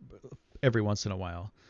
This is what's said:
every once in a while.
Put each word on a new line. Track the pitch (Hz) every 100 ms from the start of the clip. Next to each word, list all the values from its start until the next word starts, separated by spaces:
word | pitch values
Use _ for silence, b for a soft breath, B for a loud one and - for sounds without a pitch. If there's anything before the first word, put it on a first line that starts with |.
| - - 127 - _ -
every | 135 113
once | 104 104
in | 104
a | 95
while. | 90 85 98 b